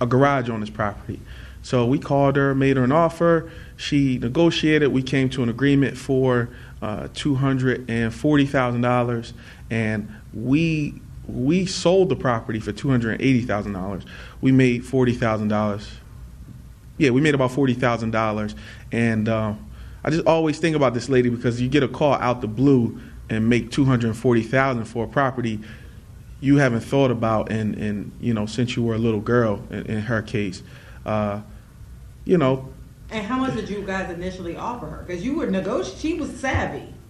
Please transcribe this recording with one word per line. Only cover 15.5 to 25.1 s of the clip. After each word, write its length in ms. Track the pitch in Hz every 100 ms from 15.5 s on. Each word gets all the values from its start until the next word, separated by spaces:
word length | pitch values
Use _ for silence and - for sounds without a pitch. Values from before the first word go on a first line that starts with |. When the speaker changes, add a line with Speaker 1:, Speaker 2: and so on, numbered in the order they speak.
| 107 107 101 - - - - - - - - - - - -
Speaker 1:
Yeah, 140 | 143
we 100 | 127
made 140 | 151 135
about 160 | 127
forty 240 | 127 135 120
thousand 340 | 127 113 113
dollars, 460 | 110 110 107 107 107 - - -
and, 380 | 113 117 110 110
uh, 240 | 110 107 104 - - - -
I 60 | 139
just 160 | 165 156
always 320 | 165 160 151
think 180 | 165 151
about 200 | 127 120
this 140 | 135
lady 200 | 127 123
because 320 | 117 123 117
you 80 | 127
get 140 | 143
a 40 | 127
call 260 | - 147
out 280 | 123 123 123
the 60 | 107
blue 520 | 107 143 131 110 - - - -
and 200 | 110 113
make 200 | 120 110
two 160 | - 135
hundred 320 | 123 117 104
forty 240 | 131 117
thousand 440 | 110 131 135 120 107
for 180 | 117
a 40 |
property 520 | 107